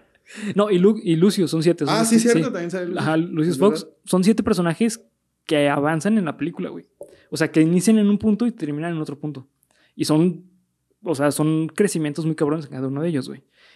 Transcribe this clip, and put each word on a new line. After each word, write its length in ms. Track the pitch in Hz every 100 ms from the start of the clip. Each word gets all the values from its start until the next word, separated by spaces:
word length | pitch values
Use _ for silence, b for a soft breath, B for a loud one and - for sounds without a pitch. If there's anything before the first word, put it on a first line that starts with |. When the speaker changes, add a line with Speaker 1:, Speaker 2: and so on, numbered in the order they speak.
| _ _ B 208 208
Speaker 1:
No, 160 | 180 208
y 80 | 180
Lu-, 220 | 196 214
y 120 | 180 160
Lucio, 320 | 196 202 160
son 160 | 160
siete, 220 | 160 165 147
son 80 | 208
Speaker 2:
Ah, 100 | 226
Speaker 1:
siete, 160 | 226
Speaker 2:
sí, 80 | 233
cierto, 180 | 165 -
Speaker 1:
sí. 40 |
Speaker 2:
también 160 | 175 175
sale 160 | 185 180
Lucio. 160 | 180
Speaker 1:
Ajá, 160 | 151 160
Lucius 380 | 170 160 165 135
Speaker 2:
Es 40 |
Speaker 1:
Fox. 220 | 202 165
Speaker 2:
verdad. 140 | - _ -
Speaker 1:
Son 180 | 185
siete 200 | 190 220
personajes 600 | 214 190 170 160 226 - _ _ _ _ -
que 200 | 151 143
avanzan 500 | 143 147 160 202 220
en 60 | 156
la 120 | -
película, 320 | 151 - 180
güey. 160 | - - _ - b b
O 60 | 151
sea, 140 | 156
que 100 | 165
inician 360 | 160 175 180 220
en 100 | 202
un 120 | 202
punto 260 | 220 208 240
y 60 |
terminan 420 | - 151 147 170
en 80 | 160
otro 160 | 151 139
punto. 300 | 151 139 - _ _ _ _ -
Y 100 | 151
son, 380 | 151 180 165 - _ _ _ _ _
o 140 | 180 139
sea, 160 | 143
son 340 | 135 156 160 160
crecimientos 600 | - 202 165 151 143 160
muy 80 | 151
cabrones 300 | 147 160 139
en 60 |
cada 140 | 135 131
uno 140 | 139
de 80 | 170
ellos, 180 | 143 131
güey. 160 | 135 _ b b